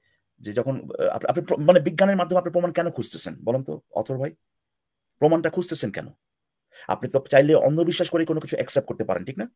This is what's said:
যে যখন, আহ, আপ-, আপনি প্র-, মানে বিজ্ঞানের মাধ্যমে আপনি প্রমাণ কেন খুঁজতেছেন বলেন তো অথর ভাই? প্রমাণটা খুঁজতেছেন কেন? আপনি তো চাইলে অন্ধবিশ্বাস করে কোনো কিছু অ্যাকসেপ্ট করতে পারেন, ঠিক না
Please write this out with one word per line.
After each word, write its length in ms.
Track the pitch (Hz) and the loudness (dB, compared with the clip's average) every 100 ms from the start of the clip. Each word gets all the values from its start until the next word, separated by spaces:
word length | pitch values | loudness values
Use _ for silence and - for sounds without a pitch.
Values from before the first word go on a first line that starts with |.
| _ _ _ _ | _ _ _ _
যে 120 | 104 | -6
যখন, 220 | 104 127 131 - - | -4 -2 -4 -8 -2
আহ, 80 | 87 | -2
আপ-, 180 | - - | 0 -2
আপনি 180 | 135 | -2
প্র-, 160 | 156 170 | -2 0
মানে 200 | 151 185 | 4 4
বিজ্ঞানের 360 | 143 160 196 196 | 4 2 2 2
মাধ্যমে 240 | 170 180 | 2 0
আপনি 120 | 175 | 0
প্রমাণ 200 | 170 175 | 0 0
কেন 200 | 170 170 | -2 -2
খুঁজতেছেন 440 | 143 117 - - 78 | -4 -8 -6 -10 -8
বলেন 200 | 101 131 | -4 -4
তো 180 | 135 156 - | -4 -12 -8
অথর 260 | - 113 131 | -6 -4 -4
ভাই? 140 | 143 160 _ _ _ _ _ _ _ _ | -6 -8 _ _ _ _ _ _ _ _
প্রমাণটা 280 | 151 165 165 | 4 4 2
খুঁজতেছেন 420 | 185 175 156 107 | -2 -4 -4 -4
কেন? 160 | - - - _ _ _ _ _ - - | -6 -12 -18 _ _ _ _ _ -20 -6
আপনি 220 | - 127 | -4 0
তো 140 | - - | -2 4
চাইলে 260 | 139 147 156 | 4 6 6
অন্ধবিশ্বাস 540 | 135 156 170 170 180 | 4 2 0 0 0
করে 160 | 170 160 | 0 0
কোনো 140 | 160 | -2
কিছু 160 | 143 - | -4 -6
অ্যাকসেপ্ট 320 | - - - | 0 -2 -2
করতে 160 | - | -6
পারেন, 220 | - 90 95 | -4 -4 -6
ঠিক 120 | 135 | -10
না 120 | 240 | -12